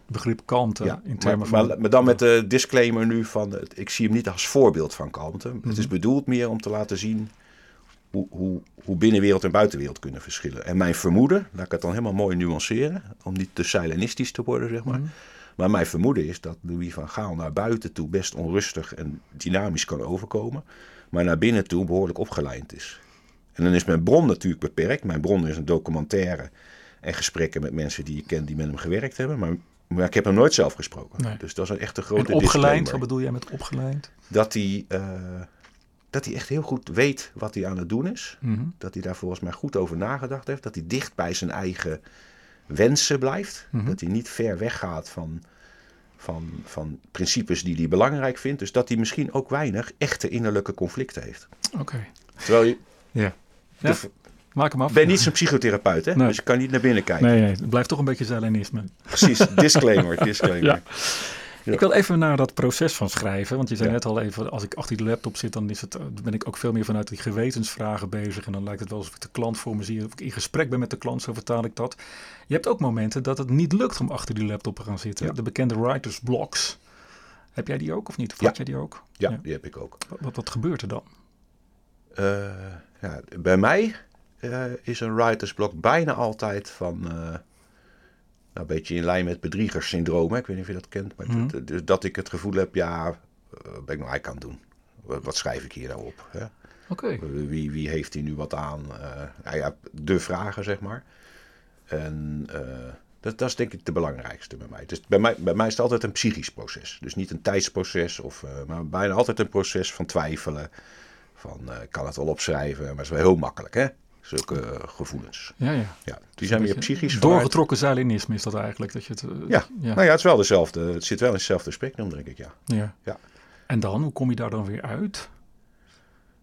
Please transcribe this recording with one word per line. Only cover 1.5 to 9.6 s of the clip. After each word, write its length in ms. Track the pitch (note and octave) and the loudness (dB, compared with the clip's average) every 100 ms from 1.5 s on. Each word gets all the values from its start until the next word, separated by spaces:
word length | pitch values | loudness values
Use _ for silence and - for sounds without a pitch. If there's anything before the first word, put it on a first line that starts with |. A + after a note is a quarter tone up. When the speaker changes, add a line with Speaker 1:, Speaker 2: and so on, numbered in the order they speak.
| A2 A2+ | 4 4
Speaker 2:
maar, 140 | - | 2
maar 100 | A2 | 6
dan 140 | B2+ | 8
met 140 | B2+ A#2+ | 8 8
de 260 | A#2+ A#2 G#2 | 8 8 6
disclaimer 580 | B2+ - C3 A#2+ A#2 A2+ | 2 4 4 4 4 2
nu 180 | A#2 | 2
van, 260 | A2+ A2 G#2 | 0 -2 -4
het, 280 | F#2+ - - | -6 -10 -10
ik 120 | G2 | -8
zie 160 | - A2 | 0 2
hem 80 | |
niet 140 | A2+ A2 | 4 2
als 180 | F2+ - | -4 2
voorbeeld 460 | C#3+ A#2+ D#2 D2+ | 8 8 8 0
van 160 | - D2 | -6 -10
kalmte. 380 | C#2+ D#2 F2 A#2+ B2 | -8 -10 -8 -10 -6
Het 160 | A#2+ G#2+ | -4 -2
is 60 | |
Speaker 1:
Mhm. 100 | A#2 | 0
Speaker 2:
bedoeld 320 | F#2 G#2 C#3 C#3 | 0 2 2 2
meer 240 | B2 A#2+ | 0 0
om 100 | A2+ | -2
te 100 | G#2 | -4
laten 280 | G#2 G#2+ F#2+ | -4 -4 -4
zien 320 | G#2+ A2 G#2+ - _ - - _ _ _ _ | -2 -4 -4 -12 _ -20 -20 _ _ _ _
hoe, 160 | G2 F#2+ | -6 -6
hoe, 300 | F#2 F#2 F2+ - - | -4 -4 -4 -8 -14
hoe 120 | - F#2 | -4 4
binnenwereld 480 | A2 G#2+ G2+ F#2+ | 6 8 6 6
en 60 | F#2 | 4
buitenwereld 480 | G2+ | 6